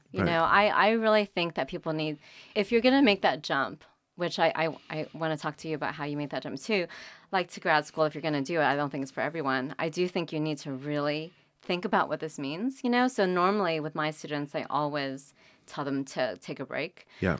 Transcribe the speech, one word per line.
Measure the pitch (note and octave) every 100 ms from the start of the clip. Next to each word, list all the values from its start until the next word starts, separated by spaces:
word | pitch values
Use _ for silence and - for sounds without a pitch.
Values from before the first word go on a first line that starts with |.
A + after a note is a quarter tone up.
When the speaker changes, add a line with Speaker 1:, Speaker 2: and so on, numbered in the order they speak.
| _
Speaker 1:
You | G3
Speaker 2:
Right. | F3
Speaker 1:
know, | E3
I, | E3 G3 G#3
I | - G3+
really | A3+ A3 G#3+ G3+
think | F#3 E3+
that | E3+ -
people | E3+ E3
need, | D#3 D#3 D3+ - - - G#3+
if | G3
you're | A#3
gonna | B3 C#4
make | B3 G3
that | F#3+ C3+
jump, | - C#3+ A2+ - - _ _ -
which | F3 -
I, | E3 -
I, | D#3+ - -
I | D#3 -
wanna | D#3 D#3+ D3+
talk | D#3 -
to | D#3+
you | D3+
about | C#3+
how | D3
you | D3 D3
made | C#3+
that | C3
jump | C#3+ C3+
too, | - G#3 E3 - - - _
like, | F#3+ F3+
to | -
grad | F3+ D#3 D3
school, | -
if | D#3 D3+
you're |
gonna | D#3+ D3
do | C3+ E3+
it, |
I | C#3
don't | C#3+ C#3+
think | C#3+
it's | C3+
for | -
everyone. | C3+ D#3+ C3+ C3 C3+ -
I | E3
do | E3+ F3+
think | F#3 E3
you | D#3
need | D#3 D3
to | D3+
really | C3 D3 D3 D3 D3+ D#3+ - _ _
think | - F3+
about | G3+ G3 -
what | -
this | D#3 -
means, | C#3 E3 B3 C4
you | B3
know? | A#3+ B3+
So | B3+ F#3+
normally | F3+ F3+ G#3 F3+ D#3+
with | D3+
my | D#3 D3+
students, | D#3 C#3+ D3 D3 D#3
I | -
always | C#3+ D3 D3 C#3 C3+ - - - _ -
tell | -
them | C#3+ C#3
to | C3+ E3+ B2 F#2
take | - C#3+
a |
break. | C3+ C3 E3 - - -
Speaker 2:
Yeah. | F#2 C#2+